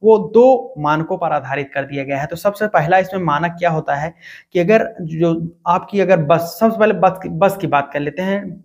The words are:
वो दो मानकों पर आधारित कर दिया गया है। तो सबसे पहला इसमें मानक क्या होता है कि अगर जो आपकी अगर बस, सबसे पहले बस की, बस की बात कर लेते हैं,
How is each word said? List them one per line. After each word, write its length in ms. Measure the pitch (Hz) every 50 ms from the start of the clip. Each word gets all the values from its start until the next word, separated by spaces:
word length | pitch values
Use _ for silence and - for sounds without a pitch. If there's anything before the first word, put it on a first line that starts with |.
| 196
वो 140 | 220 220
दो 560 | 208 185 - 175 226 247 262 262 240 - - -
मानकों 400 | 147 147 147 151 160 160 - 190
पर 140 | 170 175 156
आधारित 400 | 151 147 127 131 139 143 143 143 -
कर 100 | 143 135
दिया 200 | 135 143 139 135
गया 160 | 139 139 135
है। 80 | 147
तो 80 | 151 170
सबसे 320 | 165 - 202 202 - 214
पहला 300 | 202 - 170 151 160 185
इसमें 240 | 190 185 185 196 190
मानक 300 | 180 156 147 147 170 175
क्या 180 | 170 170 175 170
होता 260 | 160 156 151 - 143
है 180 | 139 151 170 - _ - - - - _ _ -
कि 60 | 180
अगर 360 | 175 190 220 220 - - - -
जो 560 | 175 156 160 156 170 165 170 165 165 165 - _ -
आपकी 320 | 175 180 185 - - 202 196
अगर 180 | 185 175 190
बस, 400 | 170 151 143 170 160 165 - - -
सबसे 200 | 226 226 - 196
पहले 140 | 214 214 202
बस 260 | 170 190 185 185 - -
की, 60 | 170
बस 280 | 170 160 196 190 196
की 100 | 196 165
बात 220 | 143 139 143 139 - -
कर 60 | 143
लेते 220 | 143 147 147 180
हैं, 420 | 185 190 196 202 196 180 165 -